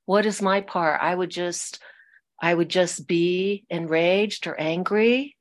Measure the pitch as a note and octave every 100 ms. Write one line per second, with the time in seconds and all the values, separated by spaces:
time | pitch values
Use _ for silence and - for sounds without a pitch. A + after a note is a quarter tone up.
0 | - G3+ G#3+ F#3+ G3 G3 G3 F#3 D#3+ D3
1 | D#3+ F3+ F3 F3 F3 E3+ - - - -
2 | _ _ _ - E3 E3+ E3 F#3 F3 -
3 | C#3+ E3+ F3 F3+ G3 G3+ - F3 E3 D#3+
4 | E3+ G3 G#3+ - E3+ - D#3 E3 F#3 G#3
5 | A3+ B3+ C#4+ _